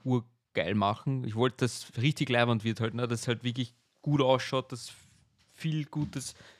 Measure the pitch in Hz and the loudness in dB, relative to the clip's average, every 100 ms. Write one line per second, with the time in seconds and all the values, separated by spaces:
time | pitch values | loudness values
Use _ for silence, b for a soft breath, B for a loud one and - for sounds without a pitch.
0 | 135 123 113 _ _ - 82 104 98 104 | -2 0 -2 _ _ -2 0 2 2 0
1 | - 135 123 110 127 - 123 - - - | -2 -4 -4 2 2 2 -2 -2 -10 -2
2 | 135 151 147 120 120 113 113 107 113 117 | 0 0 0 4 4 2 0 -2 -2 -2
3 | 120 117 - 117 123 120 123 _ _ _ | -2 -2 -2 -2 -4 -4 -6 _ _ _
4 | - 143 131 131 - 135 127 123 - - | 0 2 4 4 2 -4 -4 -10 -14 -18
5 | - _ _ _ _ - 160 156 143 156 | -20 _ _ _ _ -8 -4 -4 -4 -4
6 | 147 139 123 - b | -4 -6 -10 -14 b